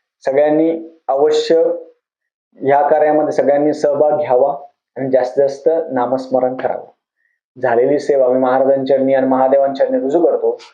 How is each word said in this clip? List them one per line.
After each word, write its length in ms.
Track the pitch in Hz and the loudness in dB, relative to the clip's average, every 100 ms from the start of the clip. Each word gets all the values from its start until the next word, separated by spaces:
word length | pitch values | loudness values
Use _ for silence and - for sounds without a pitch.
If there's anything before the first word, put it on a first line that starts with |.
| _ _ | _ _
सगळ्यांनी 720 | - 139 151 156 165 165 - - - | -2 0 2 2 0 -2 -8 -12 -4
अवश्य 540 | 135 151 151 - 165 165 170 - _ _ _ _ _ _ - | 0 2 2 2 2 2 -2 -10 _ _ _ _ _ _ -6
ह्या 300 | 131 143 147 | 0 2 2
कार्यामध्ये 440 | 151 151 151 147 | 2 2 0 0
सगळ्यांनी 400 | 135 131 143 151 | 0 0 2 0
सहभाग 460 | 147 147 143 151 151 | 0 -2 0 0 0
घ्यावा 380 | 139 123 139 - - _ _ - | 0 2 0 -2 -12 _ _ -10
आणि 140 | 135 | -2
जास्तीत 320 | 131 123 143 | -2 0 0
जास्त 260 | 139 - 156 165 - | -2 0 -2 -2 -2
नामस्मरण 640 | 127 120 131 - 127 123 127 | -4 -2 -4 -2 -2 -2 -4
करावं. 300 | - - - _ _ _ _ _ _ 123 | -6 -8 -14 _ _ _ _ _ _ -6
झालेली 360 | 123 117 135 147 | -2 0 2 0
सेवा 300 | 151 139 123 | 0 0 2
मी 100 | 127 | 0
महाराजांचरणी 760 | 127 135 135 135 131 135 131 | 0 0 2 0 0 0 2
आणि 120 | 135 131 | 0 0
महादेवांचरणी 760 | 131 131 139 139 135 131 131 | 2 2 2 0 -2 -2 -2
रुजू 240 | 131 165 151 | -2 0 0
करतो. 300 | 120 113 120 - | 0 -2 -4 -10